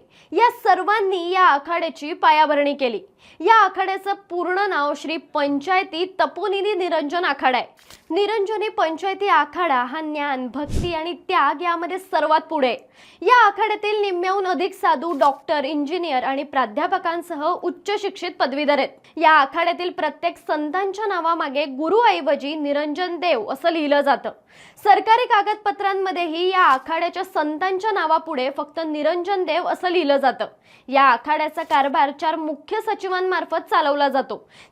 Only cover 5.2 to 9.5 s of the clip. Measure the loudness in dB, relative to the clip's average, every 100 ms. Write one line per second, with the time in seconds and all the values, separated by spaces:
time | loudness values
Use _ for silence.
5.2 | -6 -4 -2 -2 0 -2 -2 -4 -4 -2
6.2 | -2 -2 -4 -2 -2 -2 -2 -2 -2 -2
7.2 | -2 0 0 0 -2 _ -20 -18 -6 -2
8.2 | 0 0 -2 -4 -4 -2 -2 -2 -4 -2
9.2 | 2 2 2